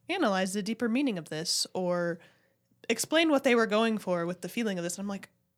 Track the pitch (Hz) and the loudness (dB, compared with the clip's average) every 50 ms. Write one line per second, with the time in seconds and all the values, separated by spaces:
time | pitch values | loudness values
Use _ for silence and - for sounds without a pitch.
0 | _ - 339 392 320 220 196 185 190 196 185 208 196 208 226 - 247 226 220 262 | _ -6 -2 0 2 2 2 2 0 0 -2 -4 -4 -4 -4 -2 -2 0 0 0
1 | 294 269 208 175 160 - 156 156 160 - - - - - - 180 185 175 175 175 | 0 0 -2 -4 -6 -6 -6 -6 -4 -2 -2 -2 -2 -2 -2 -2 0 0 0 0
2 | 175 175 165 170 - - _ _ _ _ _ _ _ _ _ _ - - 233 226 | 0 -2 -2 -4 -8 -16 _ _ _ _ _ _ _ _ _ _ -4 -2 -2 -2
3 | - - 302 320 339 320 294 269 - 269 240 233 226 202 208 214 226 226 220 202 | 0 2 2 4 4 4 4 4 4 4 4 4 4 4 2 2 2 2 0 -2
4 | - 190 180 175 170 170 180 175 - 208 - 233 233 214 190 180 170 175 - - | -2 -2 -2 0 0 -2 -4 -6 -10 -8 -6 -4 -2 -2 -2 -2 -4 -4 -6 -6
5 | 196 202 196 190 - - _ _ _ _ _ | -6 -6 -6 -8 -10 -14 _ _ _ _ _